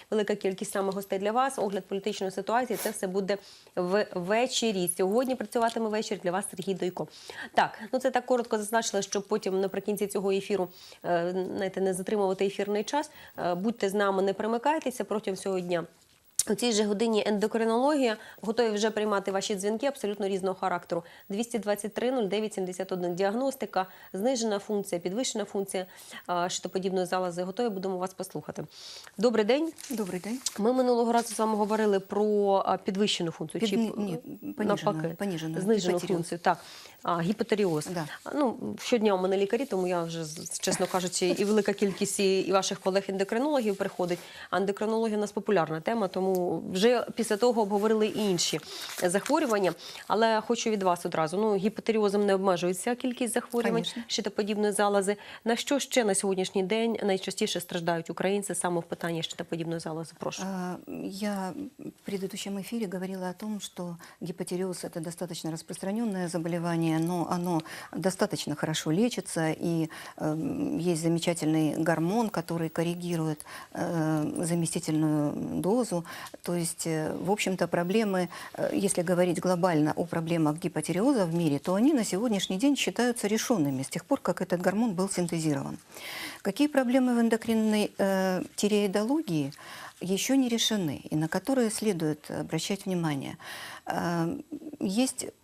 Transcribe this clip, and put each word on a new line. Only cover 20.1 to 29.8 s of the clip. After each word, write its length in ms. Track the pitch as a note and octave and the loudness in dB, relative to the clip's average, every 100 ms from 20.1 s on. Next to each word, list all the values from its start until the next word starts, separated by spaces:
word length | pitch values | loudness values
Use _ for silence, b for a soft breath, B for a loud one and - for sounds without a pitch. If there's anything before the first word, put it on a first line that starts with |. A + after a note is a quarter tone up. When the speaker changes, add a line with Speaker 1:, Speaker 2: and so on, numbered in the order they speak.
| G#3 G3 | -2 -2
Speaker 1:
різного 260 | G3 F#3 | 0 0
характеру. 480 | F3+ F#3+ F3+ - E3+ B B - | -2 -2 -2 -2 -6 B B -8
Двісті 300 | G3+ A#3 A#3 | -4 -2 -2
двадцять 360 | G3+ G#3 G#3+ | 0 -2 -2
три 180 | - A#3+ | -2 0
нуль 120 | C4+ | 0
дев'ять 300 | G3 G3+ G#3+ | 0 0 -2
сімдесят 380 | - F#3 F#3 F#3 | -2 -4 -4 -4
один. 220 | F#3 F3 | -2 -2
Діагностика, 720 | F3 G3 A3 C4+ C4 G#3 F#3 F#3 B B | 0 0 2 -2 -2 -4 -2 -4 B B
знижена 460 | F#3+ A#3 C4 A3+ G3+ | -2 0 2 0 0
функція, 420 | - G#3 G3 F3 | 0 -2 -2 -4
підвищена 440 | F3+ G3+ B3+ A3 | -2 -2 -2 -2
функція, 420 | G3+ G3+ G3 F#3+ F#3 B B B - | -4 -4 -4 -4 -6 B B B -4
а, 220 | F3+ F3+ | -2 0
щитоподібної 580 | - F3+ G3 F#3 F#3+ F3 | -2 -4 -2 0 0 0
залози. 360 | F#3 F3+ F3 | 0 -2 -2
Готові 260 | F3+ F#3+ A#3+ | -4 -2 -2
будемо 300 | F#3+ F#3+ F#3 | -2 -2 -2
вас 160 | F#3 | -4
послухати. 500 | - F#3+ D#3 - - D3+ B B B B - | -6 -10 -8 -8 -10 -12 B B B B 0
Добрий 260 | A#3 A3 | 4 4
день. 280 | G#3 C#4 D#4+ - | 4 2 0 -4